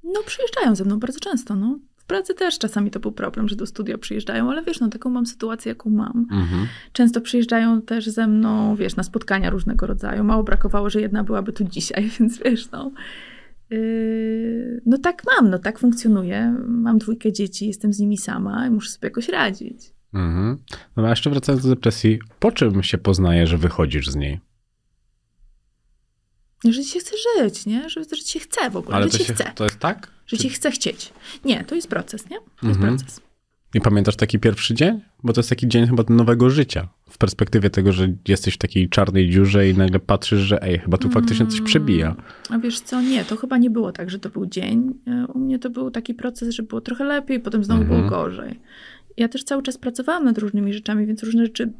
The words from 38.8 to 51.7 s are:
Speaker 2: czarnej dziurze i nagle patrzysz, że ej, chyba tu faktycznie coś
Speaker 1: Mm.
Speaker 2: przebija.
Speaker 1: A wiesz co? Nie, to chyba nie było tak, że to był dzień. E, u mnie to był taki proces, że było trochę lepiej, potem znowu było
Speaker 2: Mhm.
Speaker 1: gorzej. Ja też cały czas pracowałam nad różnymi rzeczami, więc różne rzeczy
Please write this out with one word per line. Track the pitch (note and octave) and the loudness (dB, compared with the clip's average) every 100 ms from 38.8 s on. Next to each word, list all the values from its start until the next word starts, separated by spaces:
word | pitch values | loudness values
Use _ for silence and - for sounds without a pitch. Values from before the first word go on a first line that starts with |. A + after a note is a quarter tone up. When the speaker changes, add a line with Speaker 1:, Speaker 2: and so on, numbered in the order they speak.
| F2+ | 2
Speaker 2:
czarnej | - G2 F#2+ F2+ | 2 2 4 4
dziurze | F2+ G2 G2+ G2 | 6 6 6 4
i | F#2+ | 4
nagle | F#2+ F#2 | 4 2
patrzysz, | - G2+ - G#2 | 2 0 2 2
że | G2 G#2 | 2 0
ej, | F#2+ F2+ | 0 -2
chyba | - E2+ | 0 0
tu | - | 2
faktycznie | A#3+ A#3 A2 A3 | 2 2 2 0
coś | A3 | 0
Speaker 1:
Mm. | A3 | -2
Speaker 2:
przebija. | D#3+ C#3+ F2 D#2+ E2 - - - | 0 2 2 0 -4 -12 -20 -6
Speaker 1:
A | A3+ | -4
wiesz | A#3 A#3 | -2 -6
co? | - B3+ | -6 -2
Nie, | B3+ B3+ F#3 | 0 0 -2
to | A3 | -6
chyba | B3+ B3+ | -2 2
nie | B3 | 4
było | A3+ G#3+ | 2 -2
tak, | F3+ F3+ | -4 -10
że | F#3+ | -8
to | A3 | -10
był | A3 F#3 | -8 -6
dzień. | - F#3+ D#3+ B3+ B3+ - | -6 -2 0 0 -4 -6
E, | B3 B3+ | -4 -4
u | B3+ | -4
mnie | C4 B3+ | -2 -2
to | B3+ | -4
był | A#3+ C4 | -6 -6
taki | A#3+ A#3 | -8 -8
proces, | A#3+ B3+ B3 A#3 A#3 | -8 -8 -6 -6 -6
że | |
było | A3 A3+ | -6 -8
trochę | A3+ B3 | -8 -6
lepiej, | C#4 C#4+ C#4 C4 | -2 -4 -2 -6
potem | A#3+ A3+ | -2 -2
znowu | G3+ A3+ | 2 2
było | - E3 | 4 2
Speaker 2:
Mhm. | - | 2
Speaker 1:
gorzej. | F#3+ D#2 F#3 - - - - - - - - | 0 -4 -6 -12 -14 -18 -20 -20 -20 -20 -4
Ja | A#3 | -2
też | C4 | -2
cały | - C#4 | -6 -4
czas | C4+ B3+ | -4 -8
pracowałam | B3+ A#3+ B3+ F4 C4+ | -8 -6 -4 0 2
nad | G#3+ | 2
różnymi | G#3 G3+ G3+ | 0 -2 -2
rzeczami, | G#3 G#3+ G#3 G#3 | -4 -2 -2 0
więc | G#3+ | -2
różne | A3 A3+ A#3 | 0 2 0
rzeczy | A3+ A#3 | 0 -6